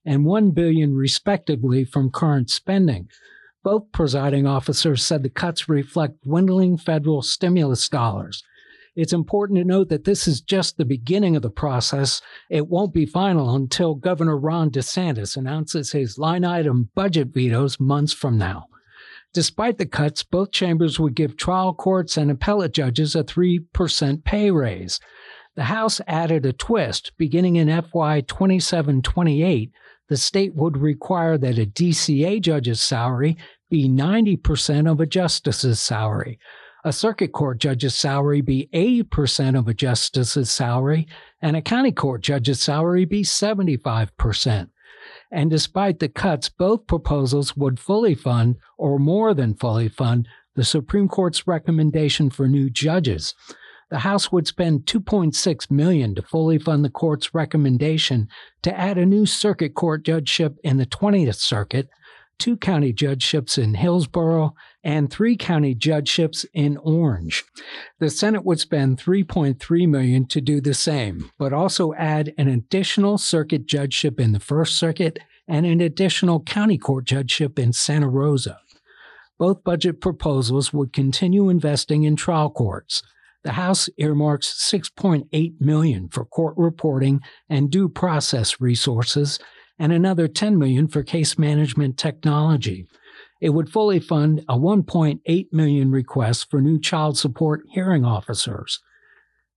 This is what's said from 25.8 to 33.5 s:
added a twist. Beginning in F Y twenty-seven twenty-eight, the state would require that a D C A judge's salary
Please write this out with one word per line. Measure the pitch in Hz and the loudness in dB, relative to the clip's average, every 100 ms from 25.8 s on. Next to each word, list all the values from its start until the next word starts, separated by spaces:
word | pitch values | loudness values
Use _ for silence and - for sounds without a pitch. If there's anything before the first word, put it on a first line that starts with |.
| 170 - - | -2 -2 -4
added | 165 165 160 131 | -2 0 0 0
a | |
twist. | 123 - 226 131 - - - | -2 -2 0 0 -4 -8 -4
Beginning | 160 170 180 170 | -2 2 2 4
in | 156 | 2
F | 160 165 | 2 -2
Y | 170 151 151 | -2 0 0
twenty-seven | 135 - 190 185 - 175 147 135 | -2 0 2 2 0 -2 0 0
twenty-eight, | 127 - 170 143 175 143 110 _ - - - | 0 0 2 2 2 0 -2 _ -20 -18 -6
the | 143 | -4
state | - 196 196 151 | -2 0 -2 0
would | 165 139 | -2 0
require | 151 147 - 180 165 160 | 0 -2 -2 0 2 2
that | 131 117 | 0 0
a | 107 | -2
D | - 175 | 0 0
C | 156 - 143 165 | 2 0 2 2
A | 214 | 0
judge's | 170 151 123 113 | 0 0 0 -2
salary | - 123 120 123 147 160 - | -2 -2 -2 0 0 -2 -6